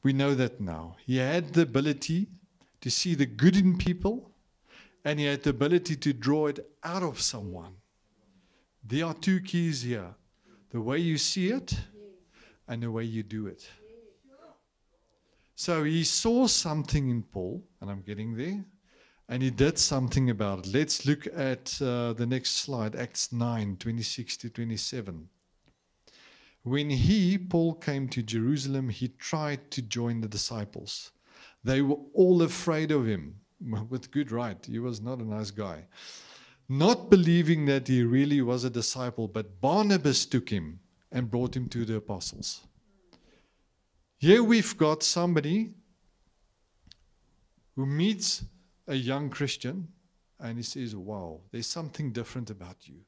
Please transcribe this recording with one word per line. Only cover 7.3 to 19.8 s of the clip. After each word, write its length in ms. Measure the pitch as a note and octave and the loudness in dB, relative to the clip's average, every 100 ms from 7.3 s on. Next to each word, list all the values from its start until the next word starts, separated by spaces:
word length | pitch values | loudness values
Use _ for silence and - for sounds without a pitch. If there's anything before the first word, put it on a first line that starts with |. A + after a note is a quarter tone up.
| A#2 G#2 F2+ E2+ F#2 _ _ _ _ _ _ _ _ _ _ | -4 -10 -12 -14 -20 _ _ _ _ _ _ _ _ _ _
There 240 | A2 C3 E3 | -4 -2 -2
are 80 | D#3+ | -2
two 240 | - F#3+ | 2 2
keys 420 | F#3 F3 E3 C#3+ | 2 0 0 -2
here. 320 | B2 A#2 F2+ - _ _ _ _ _ | -4 -4 -6 -16 _ _ _ _ _
The 120 | A#2+ | -6
way 180 | A2 C#3+ | -2 0
you 180 | E3+ D#3 | 0 0
see 320 | - - F#3 | -2 0 -2
it 240 | B3+ C4+ - - - G#3 F#3+ _ _ - _ - | -2 -4 -6 -6 -14 -20 -20 _ _ -20 _ -12
and 160 | A#2 | -8
the 80 | A#2 | -6
way 120 | A2+ | -6
you 200 | A#2 A2 | -4 -6
do 240 | G#2 A2 G#2 | -6 -8 -8
it. 200 | - - - - A#3 A3 _ C4+ C4+ E4 _ _ _ _ _ _ _ _ _ _ - | -12 -20 -20 -20 -20 -20 _ _ -20 -20 _ _ _ _ _ _ _ _ _ _ -10
So 280 | - E3 | -2 0
he 200 | D3+ E3 | 2 2
saw 420 | D#3 - A3+ A#3+ B3+ | 0 0 2 4 4
something 640 | - E3+ D3+ C#3+ D3+ C3+ | 2 0 -2 0 0 2
in 140 | A#2+ | -2
Paul, 400 | G#2 G2 F#2 C#3+ - _ | -4 -6 -6 -8 -12 _
and 80 | G2 | -10
I'm 120 | G2 | -10
getting 340 | G2 G#2 A2 A2+ | -8 -8 -6 -6
there, 300 | D3+ G3+ F#3+ _ _ _ _ _ _ | -6 -6 -10 _ _ _ _ _ _
and 120 | B2 | -2
he 100 | C3 | -2
did 260 | A2+ C#3 | 4 2
something 520 | D#3+ | 4